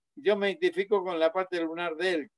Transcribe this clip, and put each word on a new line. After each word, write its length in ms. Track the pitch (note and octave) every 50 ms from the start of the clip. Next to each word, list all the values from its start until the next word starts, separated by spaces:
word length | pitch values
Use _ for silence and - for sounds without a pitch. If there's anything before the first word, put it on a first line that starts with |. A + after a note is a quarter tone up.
| _ _ _
y 80 | - C3+
yo 140 | F#3+ G#3+
me 120 | G3+ G3+ G3+
identifico 540 | F#3 D#3 F3 F3+ E3+ F3+ G3+ G3 G#3+ G3 F3+
con 160 | F#3 F3 D#3+
la 140 | D#3+ D#3+ E3
parte 260 | F#3 F#3+ F#3 F3+ E3+
lunar 360 | E3 D#3+ E3 E3+ F3 F3 D#3
de 140 | D#3 F3+ F#3+ F3
él, 180 | D#3+ C#3 - _